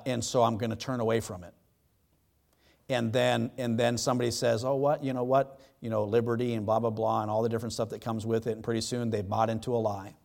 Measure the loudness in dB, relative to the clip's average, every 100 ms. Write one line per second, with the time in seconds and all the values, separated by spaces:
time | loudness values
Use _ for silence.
0 | -2 -4 0 4 4 2 -2 -4 -6 -2
1 | 0 0 -2 -10 -14 -20 _ _ _ _
2 | _ _ _ _ _ _ _ _ -4 0
3 | 2 4 4 2 0 -4 -2 2 2 2
4 | 0 0 0 0 0 2 0 0 2 0
5 | -2 -2 2 2 2 -4 -20 -12 -4 -2
6 | 2 2 2 0 0 -2 0 2 0 0
7 | 0 0 0 0 0 -2 -4 -4 -4 -6
8 | -6 -4 0 0 0 -4 -2 -2 -2 -2
9 | -2 -2 0 2 2 0 0 0 0 -2
10 | -10 -18